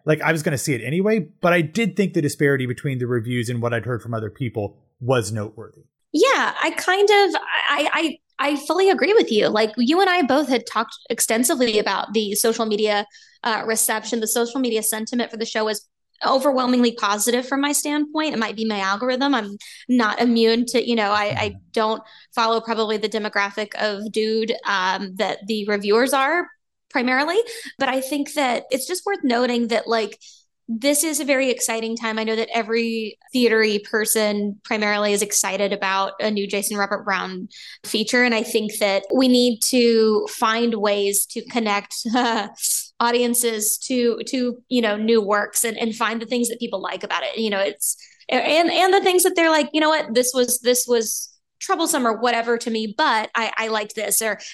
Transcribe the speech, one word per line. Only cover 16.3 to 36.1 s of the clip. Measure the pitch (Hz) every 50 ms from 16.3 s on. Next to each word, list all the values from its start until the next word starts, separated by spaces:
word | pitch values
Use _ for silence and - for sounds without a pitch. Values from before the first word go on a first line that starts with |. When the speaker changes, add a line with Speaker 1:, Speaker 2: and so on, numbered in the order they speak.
| 277 269 247 294 262 262 247 247 254 247 240 233
Speaker 2:
positive | 233 - 220 202 208 208 - 247 233 247 247 -
from | 277 269
my | 285 294
standpoint. | 285 - - 294 294 302 294 302 302 311 311 302 -
It | 220
might | 220 208 208
be | 220 220
my | 220 214 196
algorithm. | 190 190 202 208 254 254 247 247 277 285 277
I'm | 226 208 202 202 - - - - - - -
not | 254 247 226 208 - -
immune | 240 240 233 233 226 226 226 240 240
to, | 240 - 233 -
you | 233 240
know, | 226 208 196
I, | 208 208 208
I | 208 - - 214 202
Speaker 1:
Mm-hmm. | - - - _
Speaker 2:
don't | - 226 220 220 220 220 - - - - - _ -
follow | 240 226 226 226 220
probably | 226 226 226 220 220 214 214 208
the | 214 208
demographic | 214 220 208 208 - 208 202 202 - 220 214 202 -
of | - 214 214 202 196 214 220
dude, | - 220 220 220 220 220 226 220 - - -
um, | - 202 190 185 190 185 190 202 190 185
that | 202 202 190 - - 202
the | 202 220 214 202
reviewers | 214 208 202 202 202 208 233 269 247
are | 277 269 269 285 320 349 349 - - _ _ _ _ _ _ _
primarily. | - 277 240 254 254 262 294 320 359 453 466 466 466 453 - 269 - -
But | 269 254
I | 262 262
think | 262 262 302 285 277 - -
that | 311 277 247 233 - - -
it's | 254 254 -
just | - 359 359 -
worth | 403 403 349 302
noting | 254 233 240 254 247 240 240 240 220
that, | 233 - - 220
like, | 226 226 208 208 - - - - - _ _ _ _ _ _ -
this | 226 214 254 285 294 294
is | 330 320 294 285
a | 302
very | 277 277 269 269 254
exciting | 233 233 - - 226 226 226 226 226
time. | 226 233 226 220
I | 220
know | 220 220 220
that | 220 226 - -
every | 233 214 214 226 233 233 226 226 226 220 208 - - _ - -
theatery | 254 240 220 226 226 220 214 208 202
person | 208 - - 214 220 220 - 220 214 208 208 208 208 208 196 -
primarily | - - 233 214 208 208 208 208 208 208
is | 202 202
excited | 208 202 - - - 190 185 190 202 190
about | 202 202 196 190 190 196 196 -